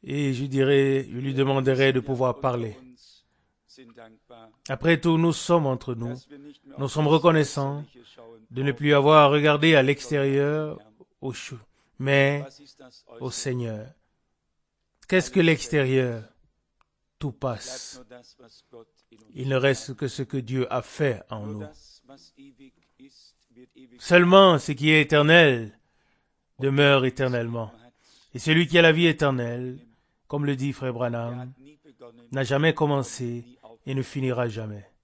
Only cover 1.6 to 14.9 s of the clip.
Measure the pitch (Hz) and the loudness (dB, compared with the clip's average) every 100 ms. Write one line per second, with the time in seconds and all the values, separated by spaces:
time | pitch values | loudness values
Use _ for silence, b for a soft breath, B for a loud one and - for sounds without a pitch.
1.6 | 131 131 135 127 113 127 127 117 - 123 | 0 2 2 2 -2 -2 -2 -2 -4 -4
2.6 | 113 107 127 123 _ _ _ _ _ _ | -8 -12 -20 _ _ _ _ _ _ _
3.6 | _ - 120 113 113 110 _ 120 113 _ | _ -20 -20 -20 -20 _ _ -20 -20 _
4.6 | - 135 160 165 170 165 170 156 - 170 | -12 -4 0 0 2 2 0 -2 0 0
5.6 | 143 127 - 117 117 123 _ 143 143 - | 0 -4 -6 -8 -8 -12 _ -20 -20 -20
6.6 | - 139 139 147 151 160 170 160 143 - | -20 -10 -8 -2 2 4 4 2 0 -4
7.6 | 139 143 143 123 117 - 117 117 _ 120 | -6 -8 -14 -20 -20 -20 -20 -20 _ -4
8.6 | 139 139 147 143 139 156 147 147 151 147 | -4 -2 2 4 6 8 8 6 2 2
9.6 | 160 156 131 143 - 147 139 139 143 151 | 4 4 4 0 -2 -2 0 0 0 -2
10.6 | 151 - - _ - _ 135 120 - 120 | -6 -12 -20 _ -20 _ -12 -12 -14 -18
11.6 | _ _ _ _ 135 139 139 143 139 _ | _ _ _ _ -2 2 2 -2 -10 _
12.6 | 147 _ 131 _ _ 117 127 120 139 123 | -20 _ -20 _ _ -14 -12 -8 -8 -6
13.6 | 117 107 120 _ _ _ _ _ _ _ | -8 -10 -16 _ _ _ _ _ _ _
14.6 | _ _ _ | _ _ _